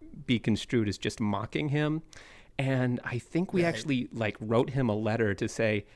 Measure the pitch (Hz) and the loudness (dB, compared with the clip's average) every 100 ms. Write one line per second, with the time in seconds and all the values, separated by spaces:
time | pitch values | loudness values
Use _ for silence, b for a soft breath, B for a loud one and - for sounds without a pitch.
0 | - - 147 117 - 104 - 123 104 95 | -18 -8 0 0 2 0 2 0 0 -2
1 | 113 - 107 101 110 - 151 147 151 156 | -4 -2 -2 -2 -2 -2 0 0 0 -2
2 | - B B B B - 135 131 127 120 | -6 B B B B -4 0 0 0 -2
3 | - 120 - 165 190 190 170 120 151 131 | -4 -8 -4 -2 0 2 0 0 0 0
4 | 123 113 107 - 107 113 139 131 123 104 | -2 -4 -4 -4 2 4 4 2 2 2
5 | 110 110 110 98 113 - 113 104 - | 0 2 2 2 -2 0 2 0 -4